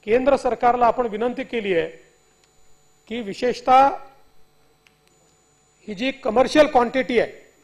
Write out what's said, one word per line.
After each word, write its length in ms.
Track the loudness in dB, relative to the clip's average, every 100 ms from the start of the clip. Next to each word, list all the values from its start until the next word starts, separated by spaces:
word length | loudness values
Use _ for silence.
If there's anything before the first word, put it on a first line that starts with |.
| 0
केंद्र 280 | 0 2 0
सरकारला 500 | 0 0 0 2 2
आपण 220 | 0 -4
विनंती 360 | -4 -6 -6
केली 320 | -8 -6 -2 -2
आहे 120 | -2 -10 _ _ _ _ _ _ -20 -20 _ _ _
की 140 | -10
विशेषतः 680 | -10 -6 -4 -4 4 4 4 0 -16 _ _ -20 -20 _ _ _ _ _ _ _ _ _ _ _ _ _ -16
ही 60 |
जी 180 | -8 -8
कमर्शियल 560 | -6 -4 0 2 4 4
क्वांटिटी 520 | 4 0 -2 -2 -2
आहे 120 | -2 -6 _ _